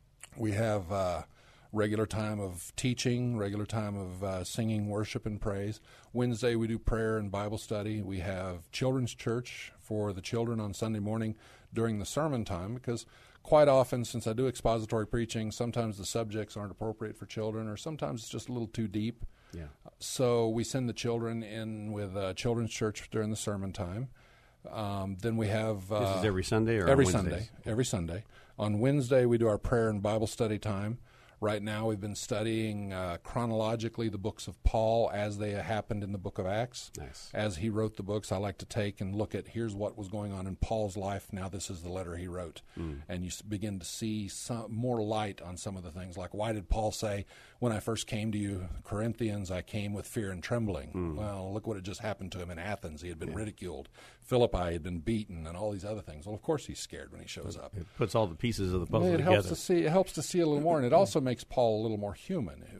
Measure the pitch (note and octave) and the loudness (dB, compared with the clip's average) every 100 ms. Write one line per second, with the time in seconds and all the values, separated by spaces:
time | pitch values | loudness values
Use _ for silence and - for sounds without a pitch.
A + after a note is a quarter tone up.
0 | _ _ - - A2 G2+ A2+ G#2 E2+ G2 | _ _ -18 -2 0 2 2 2 0 2
1 | F#2 E2 - - - - - G#2+ G#2 G#2+ | 2 0 -4 -14 -20 -20 -4 0 2 2
2 | G#2+ A2 G#2+ G#2 G2 F2 - - C3 B2 | 2 0 -2 -2 -4 -6 -10 -2 0 2
3 | B2+ A#2+ B2 A#2 G2+ G2+ G#2 A2+ G#2 G2+ | 2 2 2 0 0 -2 -2 -2 -2 -4
4 | F#2 F2+ G2 F#2 F2+ - A2+ G#2+ G#2 G#2 | -6 -4 -4 -2 -4 -2 0 2 0 0
5 | G#2+ A#2+ A#2 G#2 - G2 G2+ A2 - - | -2 -4 -4 -2 -2 -2 -2 -6 -12 -20
6 | - A#2 B2 A2+ B2 A#2 A2+ A2+ - A2+ | -6 0 2 2 4 4 2 2 2 4
7 | A2 A2 G2+ G2+ G#2 G#2 - G#2+ G#2 G#2+ | 4 2 0 -2 -2 -4 -2 -2 0 -2
8 | F#2+ F#2+ F2 F#2+ F#2+ F2 - - C3 C3 | -2 -2 -2 -2 -4 -6 -8 -2 2 2
9 | A#2+ - - A#2 B2 - - - - G#2+ | 0 -2 0 0 -2 -8 -12 -16 -4 0
10 | G#2 F#2+ - A#2 A#2 A2+ G#2 F#2+ A2 A2 | 0 -2 -2 0 0 0 -2 -2 0 0
11 | G2+ A2 A2 G#2 - - - A2+ A2+ G#2+ | 0 0 -2 -4 -10 -20 -8 0 2 0
12 | F#2 - D#3 C3 G2+ F2+ F#2 B2 B2 A#2 | -2 0 2 0 -2 -4 -4 -6 -4 -4
13 | - - - - - D#3 D3 C3+ B2+ B2 | -6 -18 -20 -20 6 8 10 10 6 2
14 | A#2+ A#2+ A2 A2 C3 B2 A#2 A2+ A2 A#2 | -2 -2 -2 2 0 2 2 2 2 0
15 | G#2+ A#2+ A2+ A#2 A2 - A#2 A#2 A2+ G2+ | 0 0 0 -2 -4 -2 -2 0 -2 -2
16 | F#2 A#2 A2 G#2+ G#2 - G2+ F2 A2 G#2+ | -4 -2 -2 -2 -4 -6 -8 -4 -4 -4
17 | A2 G#2+ G2+ - A2 A2 A2 G#2 - D#3 | -6 -8 -8 -4 -2 -2 -4 -6 -6 -4
18 | D3 B2+ - A#2+ - B2 A2+ - A2 G#2+ | -4 -4 -6 -8 -4 -4 -4 -2 -2 0
19 | A2 A#2+ - - - F2+ D2+ - - - | -2 -2 -8 -10 -14 -10 -10 -14 -20 -12
20 | - - B2 A#2+ A2+ A2+ A2+ C3+ B2 A2 | -6 2 4 6 4 2 0 0 -2 0
21 | A#2+ A#2 A2+ A#2 G#2+ A2+ A2 A2 G#2 G#2 | 0 0 0 -2 -4 -6 -6 -6 -4 -4
22 | G2+ F#2+ F#2+ F#2 A#2+ A#2 A2+ - A2 G#2 | -4 -2 -2 0 0 2 0 0 0 -2
23 | - A2 G#2+ G#2 - G2+ F#2+ F2 F2 G2 | -4 -2 0 0 -2 -2 -4 -4 -4 -4
24 | B2+ - - - - _ - - G#2 G2+ | -6 -10 -20 -20 -20 _ -12 -6 -4 -2
25 | G2 F#2+ A#2 A2+ G#2+ A2 A2 G#2+ F#2 G#2+ | -4 -2 0 2 2 2 2 -2 -2 2
26 | G2 F#2+ F2+ F#2 F2 A2 A2 A2+ F2 C3+ | 2 4 4 2 2 4 4 4 6 8
27 | C3+ A#2+ F2+ E2 A2+ - - A2 B2+ G#2 | 8 4 2 -2 -6 -8 -4 0 0 0
28 | E2 F2 - - - - G#2 G#2 B2+ C#3+ | -2 -4 -8 -18 -16 -4 0 2 4 4
29 | B2 C3+ B2 A#2 A2+ G#2 - A#2+ A2+ G#2 | 4 6 6 6 6 4 2 2 4 2
30 | G#2 A2 A2 - A2+ G#2 G#2+ G2 G#2 B2 | 2 2 0 0 0 0 -2 -2 -2 -6
31 | - - - - G#2+ G#2+ G#2 G#2+ A2+ G#2+ | -10 -20 -20 -2 0 0 0 0 0 0
32 | G#2 G2+ - G#2+ A2 A2+ A2 G#2 G2+ F#2+ | -2 -6 -2 0 2 0 0 -2 -4 -4
33 | F#2 E2+ - B2+ A#2+ A2 A2 A2+ A2+ - | -4 -4 -4 -2 0 2 2 0 -2 -2
34 | A2+ G2 G2+ - - F2+ - A2+ A2 A2+ | -2 -2 -4 -6 -10 0 4 6 6 4
35 | A2+ G2+ G#2 G2+ G#2+ G2+ E2 A2 - G#2+ | 4 2 -2 -2 -2 -2 -2 -2 -2 -4
36 | G2 G2+ G2 - F#2 G#2 B2+ - - - | -2 -4 -4 -4 0 0 -2 -6 -12 -12
37 | C#2 - - - G#2+ E2 A2+ G#2+ A2 - | -12 -12 -8 -2 -2 0 0 2 0 -2
38 | F#2+ G#2 - F#2+ G2+ F#2 - - G#2 - | -2 -2 0 0 0 -4 -6 -2 -2 -2
39 | G2 G2+ G#2 G2+ - A2+ A#2 G2+ G#2 - | -2 0 -2 -2 -4 -4 -2 -2 -2 -4
40 | G2 G#2 G#2 F#2+ F#2+ F#2 - A2 G#2+ G2+ | -6 -4 -4 -4 -4 -2 0 2 0 -2
41 | F#2+ G2 - G2+ F#2 F#2+ - F#2 F2 F2+ | -2 -2 -4 -6 -6 -6 -6 -8 -6 -6
42 | F2 E2+ F2+ F2 E2+ D2 - - E2 C#2+ | -6 -6 -6 -6 -8 -10 -14 -8 -6 -6
43 | D2+ F2+ F2+ - G#2 G#2 G#2+ F#2+ E2+ - | -6 -4 -4 -6 -6 -4 -2 -4 -8 -6
44 | A2+ G#2+ G2+ - - A#2+ A2 A2+ B2 A#2+ | -4 -2 -4 -8 -6 -6 -4 -2 0 2
45 | G#2+ A2 G#2+ F#2+ E2+ F2+ - F#2+ F2 E2 | 2 0 0 -4 -10 -8 -6 -8 -8 -10
46 | F#2 F2+ F2+ G2 G#2+ A2 F2+ A2 G#2+ - | -8 -8 -8 -2 -2 -2 0 2 2 0
47 | A2 G2+ G2 - - - B2 G#2+ - G#2+ | -2 -2 -6 -14 -20 -2 0 2 0 -2
48 | - A2 A2 G#2 G2+ G2 F2+ - - G#2 | -2 -2 0 0 0 -2 -4 -8 -4 -2
49 | A2+ A2 A2+ G#2 F#2+ F2+ - G#2+ G2+ G#2 | 0 0 0 0 -2 -4 -2 -4 -2 -4
50 | - - G2 F#2 - A#2+ A2 E2+ C#2+ F#2 | -4 -4 -2 -4 -2 0 2 -2 -4 -2
51 | E2+ D2+ G#2+ G2 F#2+ G#2 A2+ G2+ F#2 F#2 | -2 0 -2 -4 -4 -4 -4 -4 -6 -6
52 | A2 G2+ F#2+ F2+ F2 E2+ F#2 G2+ E2+ D#2 | -4 -4 -6 -6 -8 -6 -6 -6 -6 -8
53 | F2 E2 E2+ F#2 G#2+ - F#2 C#2+ C#2 - | -8 -6 -6 -4 -6 -6 -8 -8 -12 -18
54 | - - - B2+ A#2+ F#2+ F2 E2+ D#2+ F2 | -20 -20 0 4 6 4 0 0 -2 -4
55 | D#2 A2+ G#2+ F2 D#2+ F2 G#2+ G2+ G2+ G#2+ | 0 -2 -2 -8 -8 -4 -4 -4 -6 -8
56 | F2 D#2 E2+ A2 - D#3 - - - D2 | -8 -12 -10 -6 -2 -2 -2 -10 -10 -10
57 | C#2 E2 E2 - C#2+ E2+ C#2 - E2+ - | -12 -14 -12 -10 -8 -8 -10 -10 -10 -2
58 | A2 A#2 G#2+ E2 A#2+ G#2 F#2+ F2+ E2+ A2 | 0 2 2 0 -2 0 0 0 2 4
59 | F3+ E3 D3+ G3+ F#3 D#3+ - F3 E3 F3+ | 4 4 6 6 4 -2 2 4 6 4
60 | F#3 - C#3+ F#3 E3 D3 D#3 D#3+ A#2+ D#3+ | 4 0 0 4 4 4 4 4 6 6
61 | G3 D#3+ C3 A#2+ - - A#2+ G#2+ A2+ G#2+ | 6 4 2 0 -2 4 4 4 2 0
62 | G2+ G2+ - F#3 G2 D#2+ E2 - | -2 -6 -4 -2 -2 -6 -14 -12